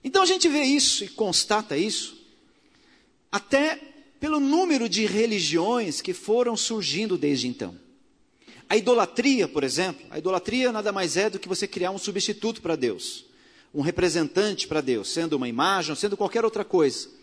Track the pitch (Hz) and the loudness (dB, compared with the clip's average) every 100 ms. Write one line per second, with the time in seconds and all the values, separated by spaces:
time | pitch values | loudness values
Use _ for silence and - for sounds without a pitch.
0 | - 381 359 370 349 294 269 285 - - | 2 2 4 4 2 2 2 4 2 0
1 | 202 - 214 - - 214 214 143 214 - | -6 -4 0 0 2 -2 0 -2 -2 -2
2 | - - - _ _ _ _ _ _ _ | -8 -14 -20 _ _ _ _ _ _ _
3 | _ _ _ 202 - 277 311 311 - - | _ _ _ -6 2 2 2 -2 -12 -20
4 | _ _ 302 302 277 320 370 277 233 185 | _ _ -2 0 2 2 4 2 0 0
5 | 214 202 233 208 156 165 190 240 202 143 | 0 2 0 0 0 0 2 0 -2 -6
6 | - 180 - 226 240 226 - 226 156 151 | -6 -8 0 2 2 0 -2 -4 -2 -4
7 | 220 175 147 135 123 123 95 90 - _ | -2 0 0 0 -2 -6 -10 -12 -20 _
8 | _ _ _ _ - - - 214 214 240 | _ _ _ _ -20 -20 0 0 4 4
9 | 185 - 254 254 160 147 135 131 185 143 | 4 2 2 4 2 0 0 0 -2 -4
10 | - 160 175 185 180 247 254 220 208 196 | -12 -6 -2 -2 0 0 0 0 -2 -2
11 | 175 151 214 190 180 185 196 190 180 196 | -2 0 0 -2 -6 -4 -4 -2 -4 -2
12 | - 196 - 208 220 226 170 156 123 87 | -4 -2 -2 -2 -4 -4 -4 0 -2 -2
13 | - - - _ _ - _ 147 147 180 | -8 -12 -18 _ _ -20 _ -2 -2 2
14 | 175 165 151 180 208 190 - 156 131 117 | 0 2 0 2 0 -2 -2 -2 0 -2
15 | 95 165 165 147 123 117 165 196 156 143 | -2 -4 -2 -2 -2 0 0 0 -2 -4
16 | 208 202 202 226 226 214 196 185 143 - | -4 -2 -2 0 0 -2 0 2 2 0
17 | - - | -12 -18